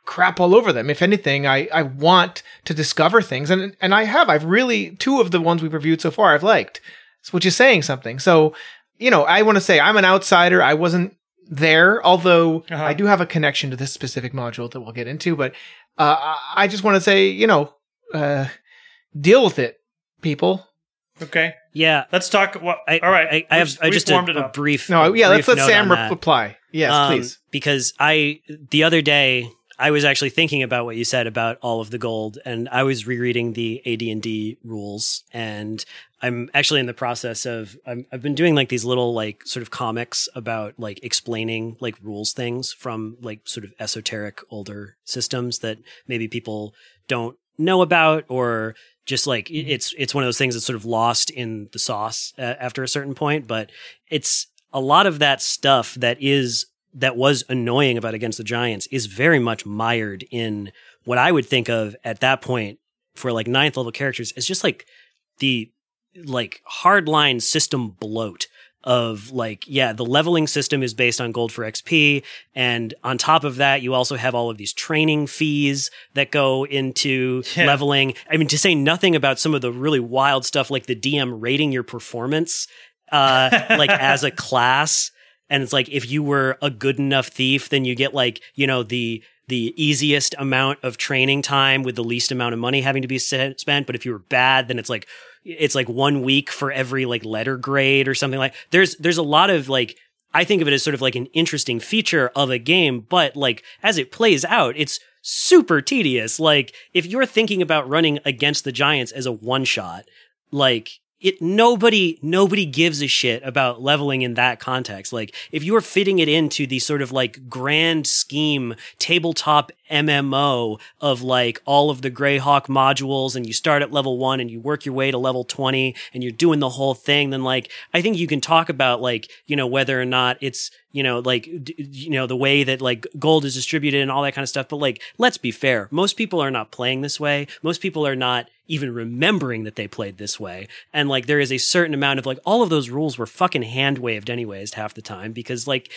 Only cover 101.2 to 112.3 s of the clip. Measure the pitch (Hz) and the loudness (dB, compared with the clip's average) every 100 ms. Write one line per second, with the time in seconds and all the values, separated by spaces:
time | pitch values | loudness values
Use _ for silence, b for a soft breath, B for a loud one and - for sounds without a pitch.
101.2 | 127 160 165 147 - 117 - 220 214 160 | -4 -2 -2 -2 -4 -4 -2 -2 0 0
102.2 | 123 - 135 123 120 180 160 123 107 180 | 0 0 -2 -2 0 2 2 0 -2 0
103.2 | 147 147 135 113 - B 202 180 131 - | 0 0 -2 -2 -8 B -2 -2 -4 0
104.2 | 226 147 - 226 135 143 143 - b b | 2 2 2 0 0 -2 -4 -6 b b
105.2 | b - - 359 - 165 - 269 165 123 | b -2 6 6 6 2 0 0 0 0
106.2 | 110 - 160 147 135 - B 180 170 233 | -2 0 2 4 2 -6 B -4 -2 -2
107.2 | 262 - 220 196 165 156 131 151 160 147 | 0 0 0 0 0 0 0 2 2 0
108.2 | 143 123 143 143 143 120 143 147 120 131 | -2 -2 0 0 -4 0 2 2 -2 -6
109.2 | 127 110 110 131 127 - 92 87 - b | -6 -6 -4 -2 -2 -4 -6 -12 -18 b
110.2 | b b _ 139 135 120 - - _ _ | b b _ 0 2 2 -4 -16 _ _
111.2 | 190 190 165 202 233 240 233 214 180 165 | -2 -2 0 4 4 6 4 4 2 0
112.2 | 147 | -2